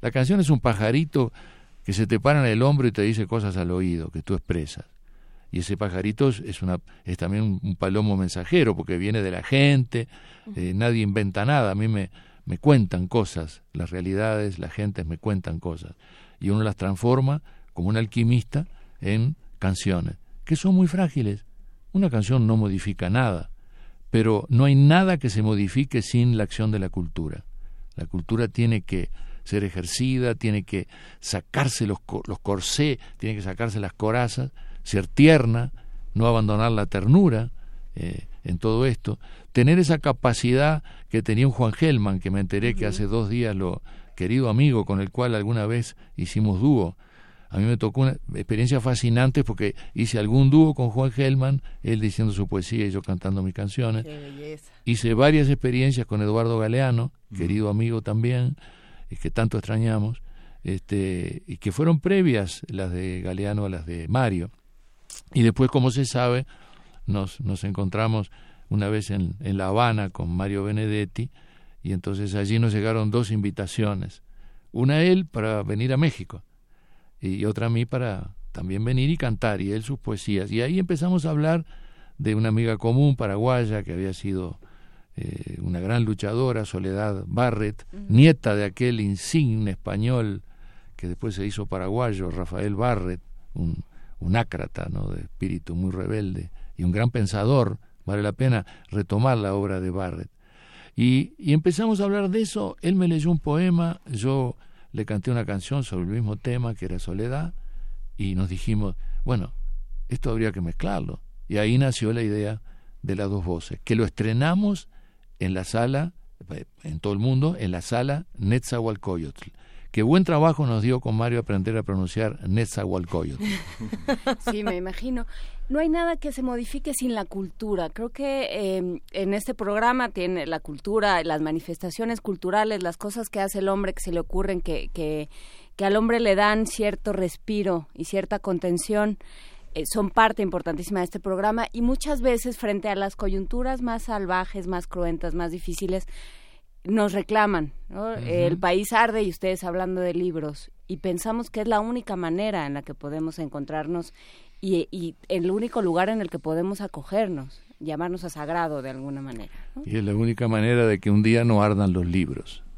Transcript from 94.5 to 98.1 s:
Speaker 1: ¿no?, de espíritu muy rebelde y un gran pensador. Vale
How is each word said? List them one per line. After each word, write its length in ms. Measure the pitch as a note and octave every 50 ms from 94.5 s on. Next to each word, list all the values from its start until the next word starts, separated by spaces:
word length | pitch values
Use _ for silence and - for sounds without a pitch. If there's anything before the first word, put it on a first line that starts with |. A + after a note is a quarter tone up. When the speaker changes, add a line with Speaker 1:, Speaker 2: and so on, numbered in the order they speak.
| - F2 - - - - G1+ -
Speaker 1:
¿no?, 180 | F2 F#2+ G1+ -
de 140 | - - -
espíritu 520 | - - - - F#2+ F2+ F2 - - E2+
muy 160 | E2+ F#2 F#2
rebelde 600 | F2+ F#2 F#2+ F#2 G2+ G#2+ G#2 F#2+ F#2 F#2 E2+ E2+ - - - - -
y 80 | - F2+
un 80 | F2 F2+
gran 180 | G#2 A2+ A#2+
pensador. 680 | - B2+ G#2+ F#2+ F#2+ G2+ G2+ A2+ C#3 C#3 A#2+ G2+ G2+ G#2+ - - - - -
Vale 180 | -